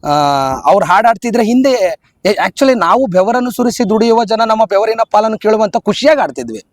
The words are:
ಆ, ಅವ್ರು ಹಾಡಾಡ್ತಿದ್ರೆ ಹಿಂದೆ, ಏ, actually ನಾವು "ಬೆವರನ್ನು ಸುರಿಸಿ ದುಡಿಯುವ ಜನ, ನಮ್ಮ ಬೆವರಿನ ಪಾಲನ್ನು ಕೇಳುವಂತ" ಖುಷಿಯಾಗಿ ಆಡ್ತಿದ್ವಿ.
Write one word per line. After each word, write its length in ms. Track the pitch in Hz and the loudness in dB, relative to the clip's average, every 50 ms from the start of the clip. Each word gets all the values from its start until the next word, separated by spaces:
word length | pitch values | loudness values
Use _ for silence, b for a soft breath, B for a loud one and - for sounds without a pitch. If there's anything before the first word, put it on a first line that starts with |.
| - 151 | -2 -2
ಆ, 40 | 147 151 147 143 143 139 135 135 131 131 - 147 | -2 0 0 0 0 0 -2 -2 -4 -4 0 2
ಅವ್ರು 160 | 170 202 190 | 2 2 2
ಹಾಡಾಡ್ತಿದ್ರೆ 580 | 160 180 196 226 240 226 196 - 240 202 240 233 | 2 2 2 4 2 0 0 -2 -4 -2 0 0
ಹಿಂದೆ, 560 | 208 240 254 262 277 254 240 196 180 160 - _ _ _ _ _ | 2 2 2 2 2 0 0 0 -2 -4 -6 _ _ _ _ _
ಏ, 60 | 185 | -2
actually 480 | 208 - 160 190 - - 277 269 262 233 | -2 0 -2 -4 -2 0 0 0 2 0
ನಾವು 260 | 180 165 185 240 269 | 2 0 2 0 0
"ಬೆವರನ್ನು 460 | 247 170 180 185 202 233 254 247 247 | 0 0 0 0 2 0 -2 -2 -4
ಸುರಿಸಿ 380 | 214 - 254 247 220 - 240 190 | -4 -2 -2 -2 -2 -2 -2 -2
ದುಡಿಯುವ 340 | 214 220 226 233 226 226 233 | 0 0 2 2 2 2 0
ಜನ, 180 | 185 226 220 226 | 0 0 -2 0
ನಮ್ಮ 200 | 226 220 220 226 | 0 2 0 0
ಬೆವರಿನ 340 | - 202 196 208 226 226 226 226 _ | 0 0 0 0 0 0 -2 -4 _
ಪಾಲನ್ನು 260 | - 220 214 220 220 208 | 2 0 2 2 -2 -2
ಕೇಳುವಂತ" 400 | - 208 214 214 220 208 - 233 | 0 0 0 0 0 -2 -2 -4
ಖುಷಿಯಾಗಿ 440 | - - 202 - - 285 311 285 | -2 -2 -4 0 2 2 2 2
ಆಡ್ತಿದ್ವಿ. 420 | 226 156 127 - 127 117 110 107 - _ | 0 -4 -6 -8 -10 -10 -10 -12 -14 _